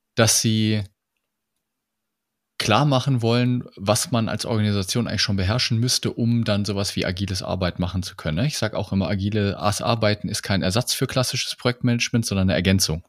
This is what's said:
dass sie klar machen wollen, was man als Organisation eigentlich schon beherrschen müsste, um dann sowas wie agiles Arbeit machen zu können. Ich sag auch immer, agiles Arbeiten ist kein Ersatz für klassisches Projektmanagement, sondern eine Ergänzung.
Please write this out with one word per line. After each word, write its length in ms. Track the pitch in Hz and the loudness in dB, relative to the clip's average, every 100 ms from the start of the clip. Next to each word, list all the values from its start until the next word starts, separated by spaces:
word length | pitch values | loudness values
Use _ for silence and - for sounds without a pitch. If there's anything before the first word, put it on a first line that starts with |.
| _ | _
dass 260 | - 110 - | 2 4 4
sie 440 | 117 110 107 107 98 _ _ _ _ _ _ _ _ _ _ _ _ _ _ _ _ - | 2 2 2 0 -4 _ _ _ _ _ _ _ _ _ _ _ _ _ _ _ _ -6
klar 260 | - 107 | 2 4
machen 380 | 147 131 139 127 | 4 2 2 2
wollen, 420 | 113 120 123 123 - - | 2 2 2 0 -4 -4
was 340 | 98 107 - | 0 0 0
man 180 | 117 110 | -2 -2
als 160 | 104 | -4
Organisation 640 | - 110 107 101 95 120 113 | -2 0 2 0 -2 -2 -2
eigentlich 140 | 104 | -2
schon 140 | - 98 | -2 0
beherrschen 420 | 92 117 - 113 | 0 0 0 0
müsste, 320 | 123 - 110 | 0 0 -2
um 320 | - 117 117 | 0 0 2
dann 220 | 113 101 101 | 2 0 0
sowas 280 | 98 101 | -2 -2
wie 120 | - 85 | -2 -2
agiles 360 | 92 98 95 | -2 -4 -4
Arbeit 360 | - 92 90 - | -4 -2 -2 -2
machen 240 | 92 92 | -2 -4
zu 140 | 90 - | -6 -8
können. 280 | 80 78 | -4 -2
Ich 140 | 143 - | -2 -2
sag 160 | 110 | -4
auch 180 | - 101 | -4 -2
immer, 160 | 98 90 | -2 0
agiles 720 | 101 101 107 101 - 98 - | -2 -2 0 0 0 -2 0
Arbeiten 480 | - 113 107 104 - | 0 2 2 0 -2
ist 140 | 104 | -6
kein 180 | - 98 | -2 0
Ersatz 320 | 82 104 - | 0 0 -2
für 140 | - 131 | -2 -2
klassisches 500 | 135 123 123 - - | 0 -2 -2 -6 -4
Projektmanagement, 680 | 123 120 123 117 - 120 110 | -4 0 0 0 0 0 0
sondern 240 | 98 95 | 2 2
eine 60 | 78 | 4
Ergänzung. 460 | 92 95 - 82 | 4 4 2 -2